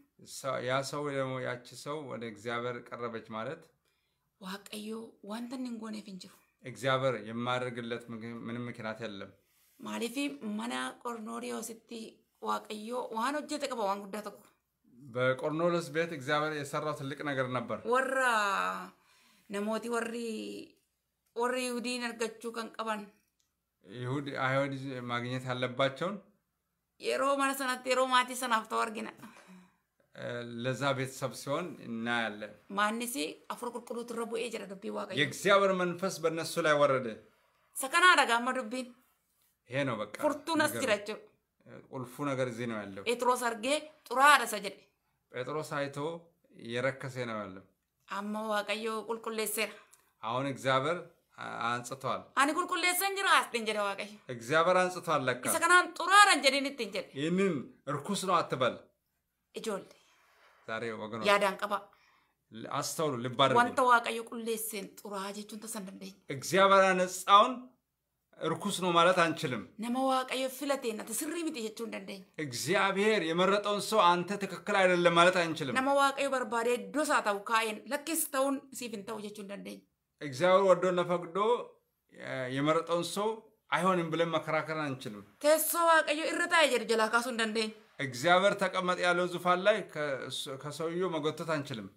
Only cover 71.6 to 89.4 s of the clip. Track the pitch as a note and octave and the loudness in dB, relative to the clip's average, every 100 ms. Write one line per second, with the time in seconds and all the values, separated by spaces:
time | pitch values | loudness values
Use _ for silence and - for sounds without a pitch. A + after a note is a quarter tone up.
71.6 | A3 A3 A3+ G#3 F#3+ F#3+ - - D3+ A#2+ | -8 -8 -10 -10 -10 -14 -14 -8 -8 -4
72.6 | A2+ G3 G3 F#3+ G#3 G#3+ D#3+ E3 F#3+ G3+ | 0 2 2 2 2 2 2 2 4 4
73.6 | G#3 G3+ - A3 F3 F3 F3 G3+ F#3+ F3 | 2 -2 0 6 6 6 2 -4 -6 -8
74.6 | - G3+ F#3 F3+ F3 E3+ F3 F3+ E3 D3 | 0 4 6 6 6 8 8 8 2 0
75.6 | D3 B3+ C4+ C#4 C#4 C4+ C#4 C4 A#3 A#3 | -2 0 2 4 4 4 -2 0 -2 0
76.6 | A#3 B3 G3 C4 D4 C4 G#3+ G3+ G3+ A3+ | 0 0 -2 -2 2 2 2 -2 0 0
77.6 | A3+ G#3+ - C#4+ C#4+ D#4+ - C4+ C#4 C#4 | 0 -4 -6 -6 -2 -2 -2 0 0 0
78.6 | - A#3+ A#3+ G#3+ F#3+ G#3+ G#3 G#3 G3 G3+ | -4 -10 -8 -8 -10 -10 -10 -12 -12 -12
79.6 | F#2+ F#2+ _ _ _ - D3 B2+ F3 F#3 | -12 -14 _ _ _ -12 -10 2 6 8
80.6 | G3 F3 F#3 F3+ E3+ F3 E3 F3+ G#3+ A#3 | 8 6 6 2 2 0 -2 0 2 0
81.6 | - - _ _ _ - B2 C3 B2+ C3+ | -2 -16 _ _ _ -14 -8 -6 -4 0
82.6 | D3 D#3+ E3 E3+ E3 G3 A3 A3 - _ | 2 2 2 -2 -2 -2 -2 -2 -10 _
83.6 | - D3 F#3 F3+ E3 D#3+ E3+ D#3+ D#3 D#3 | -4 0 2 2 0 0 2 0 0 -2
84.6 | C#3+ D#3 D3 C3 B2 G#2 G2+ - D4 D#4 | -2 -4 -4 -4 -8 -12 -16 -2 4 4
85.6 | D#4 E4+ E4 D#4+ D#4 D4+ D#4+ E4+ F4 E4+ | 4 2 6 6 6 0 0 0 2 6
86.6 | D4 A#3+ G#3+ A3+ A3 A#3 B3 A3+ A3 A3 | 6 4 2 2 4 2 0 -2 0 0
87.6 | A3 - - - C3+ A#2+ D#3+ F3 G3+ G3+ | -4 -6 -18 -8 -6 0 6 6 6 4
88.6 | F#3+ F#3 F3+ F3+ F3+ F3 F3+ F3 | -2 0 0 0 2 2 2 0